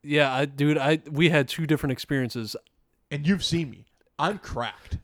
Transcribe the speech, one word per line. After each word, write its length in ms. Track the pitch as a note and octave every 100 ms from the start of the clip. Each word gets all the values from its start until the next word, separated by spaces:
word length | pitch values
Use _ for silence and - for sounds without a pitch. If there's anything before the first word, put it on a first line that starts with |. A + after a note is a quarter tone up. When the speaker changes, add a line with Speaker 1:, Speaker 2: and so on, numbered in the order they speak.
Speaker 1:
Yeah, 300 | C#3+ D3+ C#3
I, 120 | C3
dude, 340 | C#3+ C#3 D3 D3+
I, 220 | C3+ D#3+ D3
we 200 | D3 E3+
had 180 | D#3+ C3
two 180 | - D#3
different 260 | D3+ C#3+
experiences. 600 | B2+ - C#3 B2 A#2+ A2 - _ _ _ _ _
Speaker 2:
And 160 | C#3+ D3
you've 180 | G3
seen 260 | - E3 D3
me. 160 | - - _ _ -
I'm 200 | D#3+ G3+
cracked. 600 | - A#2+ A#2 - - -